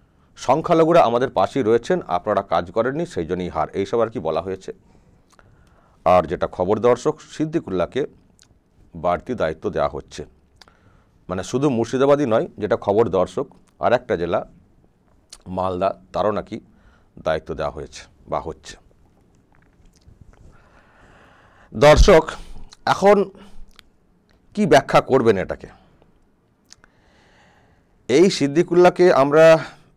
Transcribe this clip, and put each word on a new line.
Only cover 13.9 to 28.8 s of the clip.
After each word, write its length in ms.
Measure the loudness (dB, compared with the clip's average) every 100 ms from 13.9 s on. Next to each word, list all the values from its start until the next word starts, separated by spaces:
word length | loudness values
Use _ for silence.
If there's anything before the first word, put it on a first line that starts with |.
একটা 220 | -2 -2 -6
জেলা 300 | -4 -6 -8 -18 _ _ _ _ _ _ _ -20 -12
মালদা, 540 | -8 -6 -4 -4 -6 _
তারও 180 | -6 -4
নাকি 280 | -4 -8 -14 -18 _ _ _ _ -12
দায়িত্ব 340 | -6 -6 -6
দেওয়া 180 | -10 -10
হয়েছে 320 | -10 -16 -18 -20 _ -10
বা 120 | -10
হচ্ছে। 380 | -10 -16 -18 -20 _ _ _ _ _ _ _ _ _ _ _ _ _ -20 -20 -20 -20 -20 _ _ _ _ _ _ _ _ _ _ _
দর্শক, 540 | 4 6 8 8 6 4 -6 -16 -16 -18 -8 -4
এখন 440 | 2 4 4 2 -8 -20 -20 -20 -20 _ _ _ _ _ _ _
কি 120 | -4 2
ব্যাখ্যা 360 | 2 4 0
করবেন 360 | 4 2 4 2
এটাকে? 300 | 0 -8 -14 -20 _ _ _ _ _ _ _ _ _ _ _ _ _ _ _ _ _ _ _ _ _ _ -2
এই 220 | 2 2
সিদ্দিকুল্লাহকে 840 | 2 -4 -2 0 4